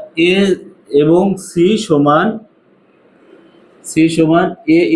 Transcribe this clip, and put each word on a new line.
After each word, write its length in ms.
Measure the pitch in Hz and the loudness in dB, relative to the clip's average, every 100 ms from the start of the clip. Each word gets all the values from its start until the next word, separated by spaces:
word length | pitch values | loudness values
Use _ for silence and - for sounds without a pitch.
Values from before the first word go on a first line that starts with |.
| - - 170 | -6 -2 0
এ 40 | 190 196 180 - - - 143 | 2 0 -2 -8 -20 -4 0
এবং 220 | 151 170 196 185 - | 2 2 0 -4 -8
সি 180 | 175 180 214 - | -2 0 0 -2
সমান, 400 | 147 143 151 202 - - _ _ _ _ _ _ _ _ - _ _ _ _ | 0 2 0 0 -6 -14 _ _ _ _ _ _ _ _ -20 _ _ _ _
সি 180 | - 160 160 165 | -8 -2 0 2
সমান 300 | 160 165 175 - - 165 | 0 2 -2 -4 0 0
এ 20 | 175 | 2